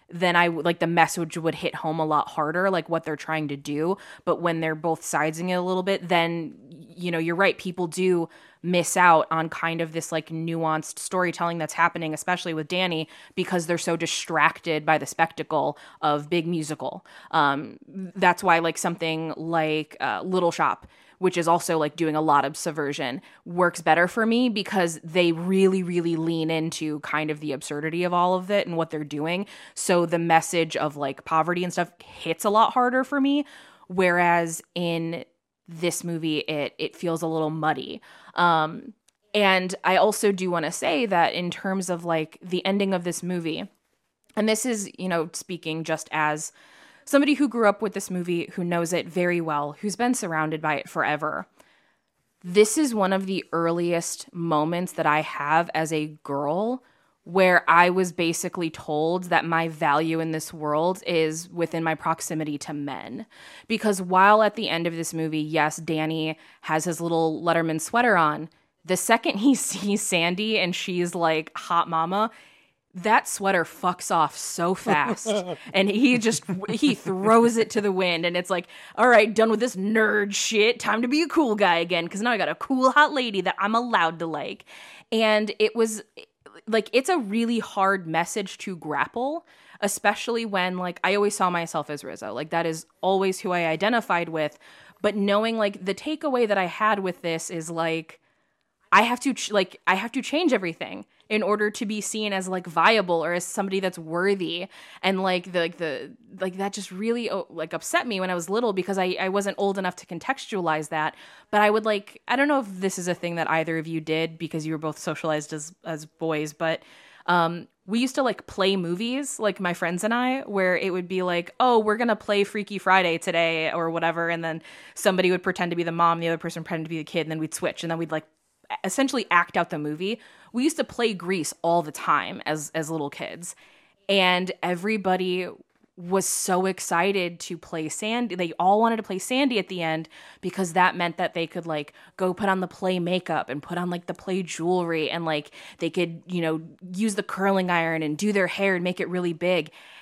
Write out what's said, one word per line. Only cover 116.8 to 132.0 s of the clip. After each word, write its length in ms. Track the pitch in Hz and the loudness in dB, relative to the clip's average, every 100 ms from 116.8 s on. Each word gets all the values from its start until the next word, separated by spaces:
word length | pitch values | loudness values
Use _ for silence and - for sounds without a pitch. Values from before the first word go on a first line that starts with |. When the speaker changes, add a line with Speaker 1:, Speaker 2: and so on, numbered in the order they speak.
| - - - - - | -8 -20 -20 -10 0
Speaker 1:
um, 420 | 175 165 170 - _ - | 2 2 -2 -10 _ -6
we 140 | 226 | -2
used 160 | 254 294 | 0 0
to, 80 | |
like, 240 | 254 196 - | 0 -2 -8
play 260 | - 190 | 0 2
movies, 640 | 196 170 175 233 262 285 - | 2 0 -2 -2 -4 -6 -2
like, 220 | 214 185 | -2 -2
my 120 | 185 | -4
friends 300 | 175 175 180 | -2 -2 -2
and 100 | 214 | -2
I, 280 | 240 254 262 | 0 0 -2
where 340 | - 202 185 180 | -4 0 2 2
it 160 | 190 | 0
would 140 | 180 180 | -4 -2
be 160 | 185 | -2
like, 320 | 180 175 175 - | 0 -2 -4 0
"Oh, 180 | 247 240 | 4 4
we're 180 | 214 214 | 4 2
gonna 200 | 240 220 | 0 0
play 260 | - 202 | 0 0
Freaky 360 | 202 214 202 196 | 0 -2 -6 -2
Friday 400 | 185 190 180 165 | 4 4 4 0
today," 520 | - 165 165 165 160 | 0 2 2 2 -2
or 180 | 175 165 | -2 -2
whatever, 420 | 165 165 165 170 | 0 0 0 -2
and 120 | 170 | -2
then 180 | 165 160 - - - | -4 -6 -10 -20 -18
somebody 360 | - 208 185 185 | -2 2 4 4
would 140 | 180 | 2
pretend 260 | 185 180 175 | 0 -2 -2
to 60 | 170 | -2
be 80 | |
the 80 | 170 | -2
mom, 260 | 165 170 170 | 2 2 4
the 80 | 165 | 0
other 120 | 165 | -2
person 260 | 170 170 | -4 -8
pretend 220 | 165 170 160 | -6 -6 -4
to 20 | |
be 100 | 165 | -8
the 60 | |
kid, 160 | 151 175 | -4 -4
and 100 | 156 | -2
then 80 | 160 | -4
we'd 160 | 156 | -6
switch, 300 | - 165 - | -4 -4 -4
and 60 | 170 | -6
then 60 | 165 | -4
we'd, 120 | 165 | -4
like, 160 | 156 - _ _ _ - - | -6 -6 _ _ _ -12 -8
essentially 420 | 190 - 269 269 - | -4 0 0 0 2
act 240 | 175 170 190 | 2 2 0
out 140 | 170 | -2
the 80 | 160 | -4
movie. 400 | 147 151 190 226 - - - | -6 -4 -4 -6 -10 -20 -10
We 100 | 233 | -2
used 140 | 285 - | 0 0
to 80 | |
play 280 | 269 - 233 | -4 -2 -2
Grease 400 | 190 175 190 147 - | -2 -2 -2 -2 -2
all 200 | 170 170 | 2 2
the 80 | 151 | 0
time 500 | - | -4